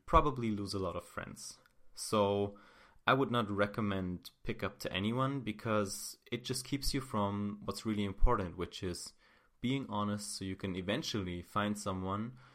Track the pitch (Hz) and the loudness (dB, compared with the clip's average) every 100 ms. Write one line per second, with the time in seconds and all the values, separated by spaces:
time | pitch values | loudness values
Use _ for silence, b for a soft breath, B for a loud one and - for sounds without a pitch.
0 | - 165 147 123 117 101 101 98 90 87 | 2 4 4 2 0 0 -2 -2 -2 -4
1 | - - - - - - - - - - | -8 -10 -10 -12 -14 -16 -20 -20 -20 -10
2 | - 110 101 101 101 - B B B B | 0 4 4 4 0 -4 B B B B
3 | - 135 120 120 104 101 101 110 104 95 | 4 4 4 2 2 2 2 2 0 0
4 | 92 87 - _ - 107 95 - - 92 | -2 -6 -10 _ -8 -4 -4 -4 -4 0
5 | 107 123 131 139 110 104 117 107 101 - | 0 0 0 -2 -6 -4 0 2 2 -4
6 | - - - 123 - 127 - 139 - 139 | -10 -12 -8 -6 -4 -6 -4 -2 0 -2
7 | - 107 101 101 104 104 - 98 110 104 | -2 0 2 2 -2 -4 -6 -4 -2 0
8 | 101 95 123 113 87 87 85 - 92 85 | 0 6 6 6 0 -4 -6 -4 -6 -6
9 | - - b b b - 117 135 113 104 | -10 -16 b b b -6 -2 -2 -2 -2
10 | 104 104 104 - 95 95 98 92 90 123 | 0 -2 -4 -6 -4 -4 -4 -4 0 -2
11 | - 107 90 87 - 104 104 104 101 92 | 0 -2 -2 -6 -4 0 0 0 -2 -2
12 | 95 101 120 127 B | -2 -2 -4 -10 B